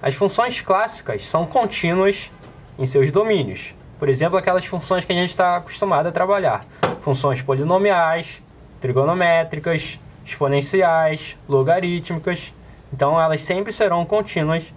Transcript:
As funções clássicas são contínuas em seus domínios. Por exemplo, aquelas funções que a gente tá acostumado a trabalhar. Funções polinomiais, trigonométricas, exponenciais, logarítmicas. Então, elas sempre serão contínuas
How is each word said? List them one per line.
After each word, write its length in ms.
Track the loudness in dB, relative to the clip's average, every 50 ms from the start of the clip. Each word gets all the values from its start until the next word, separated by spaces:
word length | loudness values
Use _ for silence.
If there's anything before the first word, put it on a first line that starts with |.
As 140 | -2 -2 0
funções 440 | 2 0 0 2 2 0 0 -2 -8
clássicas 680 | 0 0 2 2 2 -2 -4 -10 -8 -8 -8 -8 -8 -2
são 180 | -2 -2 -2
contínuas 840 | 2 2 2 0 2 -2 -2 -2 0 2 4 2 2 2 0 -6 -16 -18 -20 -20 -20 -20 -20 -20 -20 -8 -6
em 80 | -6
seus 260 | 2 4 4 4 4
domínios. 640 | 4 2 2 4 2 0 0 -2 -6 -10 -14 -16 -18 -20 -20 -20 -10 -4
Por 100 | 0 0
exemplo, 280 | 2 2 2 2 2 2
aquelas 280 | 2 2 0 0 0
funções 400 | -2 -8 -8 -2 -2 -2 -2 0
que 80 | 0 0
a 20 |
gente 200 | 0 0 -2 0
tá 220 | 0 0 2 2 -2
acostumado 500 | -4 -8 -6 -4 -2 0 0 0 0 0
a 40 |
trabalhar. 540 | 0 -2 0 0 0 0 0 0 -2 -2 -6 -12 -6 -4 -4 -4 -4 -4
Funções 400 | -4 -4 -4 0 0 -2 -2 -2
polinomiais, 1000 | -2 -2 -2 -2 0 0 0 2 2 2 2 2 2 2 0 -2 -6 -10 -16 -20 -20 -20 -20 -20 -20 -20 -20 -8
trigonométricas, 1160 | -6 -2 0 2 2 2 2 2 2 2 4 2 2 -2 -6 -6 -4 -2 -2 -2 -4 -8 -14 -14 -18 -20 -20 -20 -16
exponenciais, 1120 | -16 -6 -2 0 2 2 0 0 0 2 2 4 4 4 4 2 2 0 -2 -8 -14 -16 -18 -6 0
logarítmicas. 1040 | 2 2 4 4 2 2 2 -2 -4 -4 -4 -6 -8 -4 -2 -4 -4 -4 -6 -16 -18 -20 -20 -20 -20 -20 -16 -14
Então, 280 | -2 0 2 2 4 4
elas 220 | 4 2 2 -2
sempre 300 | -2 -2 -2 -2 -2 -4
serão 340 | 0 0 2 2 2 0 0
contínuas 680 | 0 0 0 0 0 -2 -2 0 0 0 -2 -4 -8 -18